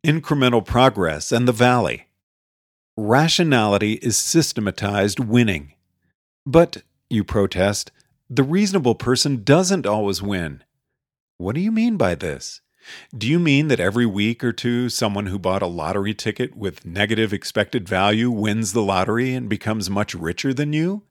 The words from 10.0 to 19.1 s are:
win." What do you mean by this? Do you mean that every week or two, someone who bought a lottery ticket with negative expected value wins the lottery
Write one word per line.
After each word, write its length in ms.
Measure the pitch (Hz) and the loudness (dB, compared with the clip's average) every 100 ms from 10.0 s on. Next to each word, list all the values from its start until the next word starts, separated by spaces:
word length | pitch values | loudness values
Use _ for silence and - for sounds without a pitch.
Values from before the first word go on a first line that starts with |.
| 101 90 | -2 -4
win." 420 | 101 95 82 67 _ _ _ _ _ _ _ _ | -4 -4 -6 -10 _ _ _ _ _ _ _ _
What 180 | 90 135 | -6 -2
do 60 | |
you 100 | 208 | -2
mean 260 | 220 233 208 | 0 0 2
by 180 | 101 87 | 0 0
this? 460 | 87 69 - - _ _ - - - 110 | -6 -8 -12 -18 _ _ -20 -20 -18 -6
Do 100 | 107 | 0
you 120 | 170 | 2
mean 280 | 165 139 156 | 4 4 4
that 100 | 120 | 2
every 260 | 87 110 117 | 2 2 0
week 380 | 98 104 117 | 2 -2 0
or 100 | 123 | -4
two, 360 | 113 123 120 123 | -4 -2 -2 -2
someone 360 | - 110 101 104 | -2 -2 -2 -4
who 140 | 98 | -4
bought 240 | 92 98 | -2 -2
a 40 | 92 | -2
lottery 460 | 87 78 98 101 | -4 -4 -4 -4
ticket 420 | 104 110 104 123 - | -4 -6 -4 -6 -4
with 300 | 98 - 90 | -8 -8 -10
negative 480 | 87 104 110 110 | -4 -2 0 0
expected 560 | 101 - - 104 127 92 | -2 -4 -2 -2 -4 -4
value 400 | 95 101 107 123 | 0 2 2 0
wins 440 | 110 107 110 104 | 0 -2 -2 -2
the 100 | 113 | 0
lottery 500 | 101 95 95 | 0 0 0